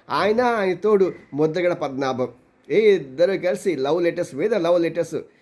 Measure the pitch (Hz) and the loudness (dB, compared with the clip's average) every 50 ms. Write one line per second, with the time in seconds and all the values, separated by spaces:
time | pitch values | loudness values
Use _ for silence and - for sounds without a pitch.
0 | _ - 127 147 180 208 214 233 254 240 233 220 196 185 180 180 - 214 214 196 | _ -4 -2 0 0 2 2 2 2 2 0 0 0 -2 -2 0 2 2 4 4
1 | 190 165 143 - - _ - 143 156 156 151 185 175 175 170 - 156 139 135 131 | 2 0 0 -6 -14 _ -2 0 0 0 0 0 0 0 0 -2 -4 -6 -4 -4
2 | 139 131 127 120 127 120 - _ _ _ _ _ _ - 143 196 226 214 196 175 | -2 -2 -2 -2 -4 -6 -8 _ _ _ _ _ _ -2 0 4 4 4 4 4
3 | 147 131 131 143 175 185 196 156 165 180 208 185 - 202 165 131 131 139 156 180 | 0 -4 -2 0 2 2 2 0 -2 -2 -2 -2 -2 -4 -2 -2 0 0 0 2
4 | 170 170 156 170 170 - 135 135 170 220 226 202 165 170 175 175 165 165 156 170 | 0 0 0 -2 -6 -6 -4 -4 -2 -2 0 0 2 2 2 2 2 0 -2 -4
5 | 165 160 160 127 - - _ _ | -6 -6 -6 -10 -10 -12 _ _